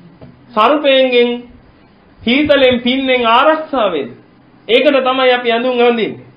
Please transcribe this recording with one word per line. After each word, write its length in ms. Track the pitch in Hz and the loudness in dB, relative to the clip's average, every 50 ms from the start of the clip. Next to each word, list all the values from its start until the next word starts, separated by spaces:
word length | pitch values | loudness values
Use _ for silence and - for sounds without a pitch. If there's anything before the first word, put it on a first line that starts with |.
| - - - - - - - - - - | -20 -20 -20 -20 -20 -20 -20 -20 -20 -6
සර්පයෙන්ගෙන්, 840 | 233 220 214 247 294 302 302 277 269 262 262 254 247 240 240 240 240 240 247 - - - - _ _ _ _ _ _ _ _ _ _ _ - | -2 0 2 2 2 0 0 2 2 2 2 2 2 2 0 0 -2 -6 -12 -16 -20 -20 -20 _ _ _ _ _ _ _ _ _ _ _ -4
හීතලෙන්, 580 | 226 240 277 302 294 285 277 269 254 247 240 | -2 -2 0 0 0 2 2 2 2 2 0
පින්නෙන් 460 | 240 247 254 269 269 262 254 254 240 226 | -2 -4 -4 -2 -2 -2 -2 0 0 2
ආරක්ෂා 600 | 226 247 285 311 311 - 311 - - 262 220 196 | 2 2 2 2 0 0 -4 -6 -4 -4 -2 -2
වෙන්න. 200 | 175 147 123 120 120 - - _ _ _ _ _ _ _ _ - | -4 -6 -8 -10 -12 -20 -20 _ _ _ _ _ _ _ _ -2
ඒකට 280 | 220 262 262 302 277 262 | 0 2 2 2 0 0
තමයි 320 | 247 254 262 269 262 254 247 | 0 -2 -2 0 0 0 0
අපි 160 | 247 247 233 | 0 0 -2
ඇඳුම් 300 | 226 233 240 254 254 240 | -2 -2 -2 -2 -2 0
අඳින්නේ. 380 | 240 247 240 226 202 143 120 120 - - - | 0 0 0 0 -4 -6 -8 -10 -16 -20 -18